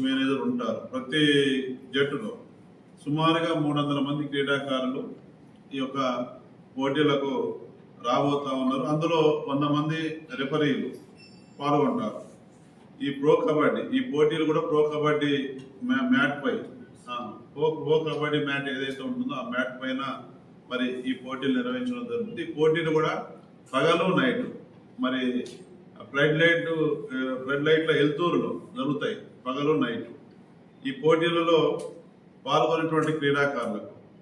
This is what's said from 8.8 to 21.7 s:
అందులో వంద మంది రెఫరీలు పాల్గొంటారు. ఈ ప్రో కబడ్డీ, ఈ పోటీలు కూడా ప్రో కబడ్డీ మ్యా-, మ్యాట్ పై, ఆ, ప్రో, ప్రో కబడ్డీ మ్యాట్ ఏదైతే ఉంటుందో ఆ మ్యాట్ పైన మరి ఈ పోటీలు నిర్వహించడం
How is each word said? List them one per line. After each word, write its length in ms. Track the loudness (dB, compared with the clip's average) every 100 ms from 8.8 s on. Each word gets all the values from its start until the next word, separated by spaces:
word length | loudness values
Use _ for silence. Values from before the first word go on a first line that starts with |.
అందులో 640 | 0 0 2 4 4 2 -2
వంద 160 | 0
మంది 380 | 2 2 0 -2 -4 -6 -10 -6
రెఫరీలు 500 | -2 0 2 0 -2 -8 -18 -20 -20 -20 -20 -6
పాల్గొంటారు. 600 | 0 2 2 0 -4 -6 -16 -20 -20 -20 -20 -20 -20 -6 -6
ఈ 40 |
ప్రో 260 | 0 4 4
కబడ్డీ, 640 | 4 2 2 2 0 -2
ఈ 20 | 0
పోటీలు 340 | 2 4 4 2
కూడా 140 | 2
ప్రో 220 | 2 2
కబడ్డీ 480 | 2 2 2 2 2 0 -2 -8 -14 -8
మ్యా-, 240 | -2 0 2
మ్యాట్ 340 | 4 2 0 -2
పై, 80 | -4 -6 -14 -20 -20 -12
ఆ, 60 | -10 -10 -14 -14 -2
ప్రో, 100 | -2
ప్రో 240 | 0 2 2
కబడ్డీ 400 | 2 -2 0 0 0
మ్యాట్ 240 | -2 -4
ఏదైతే 340 | -4 -4 -6
ఉంటుందో 320 | -6 -4 -4 -6
ఆ 80 | -4
మ్యాట్ 320 | -2 -4 -4
పైన 200 | -6 -4 -6 -8 -14 -20 -20 -20 -8
మరి 160 | -4 -2 -2 -4
ఈ 40 |
పోటీలు 420 | -6 -6 -4 0 0
నిర్వహించడం 480 | 0